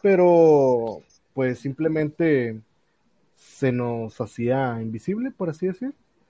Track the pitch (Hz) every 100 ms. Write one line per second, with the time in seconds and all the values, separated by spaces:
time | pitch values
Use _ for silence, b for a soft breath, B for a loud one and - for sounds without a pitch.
0 | 202 185 180 170 160 147 131 123 113 82
1 | _ _ _ 135 127 120 139 131 156 156
2 | 151 151 165 139 117 110 - _ _ _
3 | _ _ _ _ - - 135 123 120 117
4 | 113 - 107 - 120 131 131 113 113 110
5 | - 214 262 - 175 151 185 185 262 -
6 | _ _ _